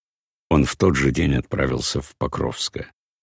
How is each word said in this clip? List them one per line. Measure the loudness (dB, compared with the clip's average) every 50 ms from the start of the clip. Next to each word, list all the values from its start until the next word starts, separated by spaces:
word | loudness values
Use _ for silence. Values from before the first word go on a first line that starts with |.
| _ _ _ _ _ _ _ _ _ _
Он | 2 4 4
в | 2 2
тот | 2 2 2 4
же | 2 2 0
день | 2 2 0 2 0
отправился | 0 -2 -4 -4 -2 -2 -2 -2 -4 -4 -4 -4 -6
в | -6 -8 -8
Покровское. | _ -6 -6 -4 -4 -4 -6 -4 -6 -8 -8 -8 -10 -12 -12 _ _ _ _ _ _